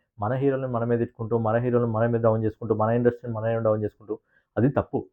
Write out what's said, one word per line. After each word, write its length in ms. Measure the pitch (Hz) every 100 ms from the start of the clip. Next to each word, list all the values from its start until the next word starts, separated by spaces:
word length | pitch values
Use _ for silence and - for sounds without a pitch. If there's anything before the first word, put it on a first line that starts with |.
| _ -
మన 140 | 104
హీరోలను 360 | 131 139 135 131
మనమే 240 | 120 117 120
తిట్టుకుంటూ, 380 | 120 - 113 117
మన 180 | 113 117
హీరోలను 360 | 123 120 120
మనమే 260 | 110 117 117
డౌన్ 240 | 113 110
చేసుకుంటూ, 300 | 110 - 113
మన 160 | 107 110
ఇండస్ట్రీని 440 | 120 120 120 123
మనమే 240 | 110 113 113
డౌన్ 200 | 113 107
చేసుకుంటూ 320 | 104 - 104 107 _ _ _ -
అది 120 | 131
తప్పు. 300 | 113 - 127 -